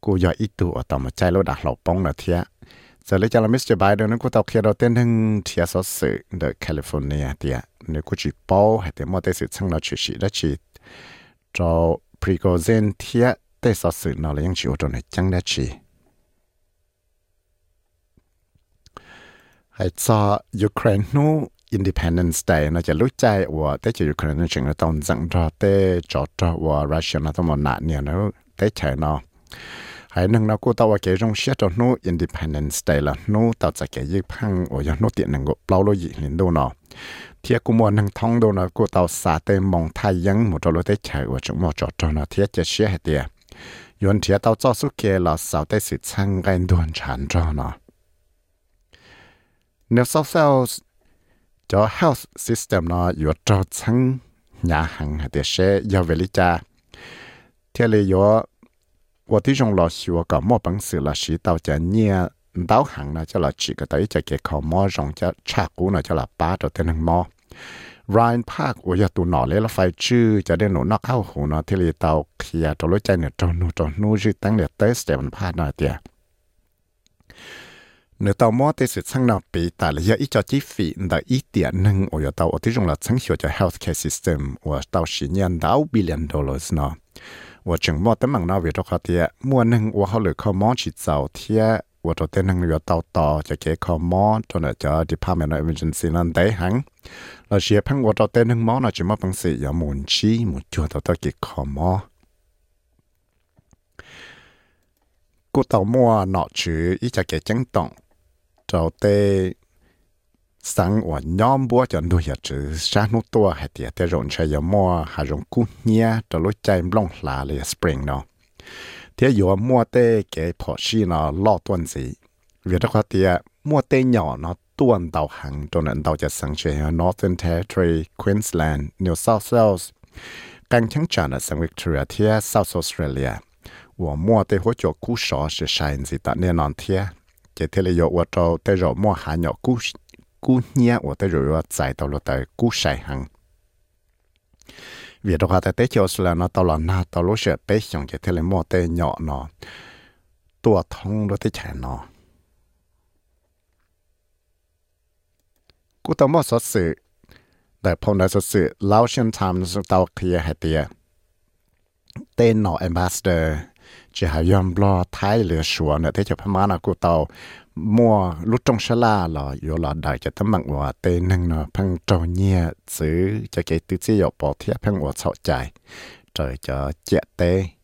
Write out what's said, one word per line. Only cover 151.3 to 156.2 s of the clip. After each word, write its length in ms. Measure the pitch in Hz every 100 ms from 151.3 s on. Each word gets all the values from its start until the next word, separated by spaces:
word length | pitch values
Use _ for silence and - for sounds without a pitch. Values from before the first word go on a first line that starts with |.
| 101
tê 100 | 110
chạy 240 | - -
nó. 300 | 65 62 60 - _ _ _ _ _ _ _ _ _ _ _ _ _ _ _ _ _ _ _ _ _ _ _ _ _ _ _ _ _ _ _ _ _ _ _ _ _ _ _
Cú 120 | -
tao 140 | 156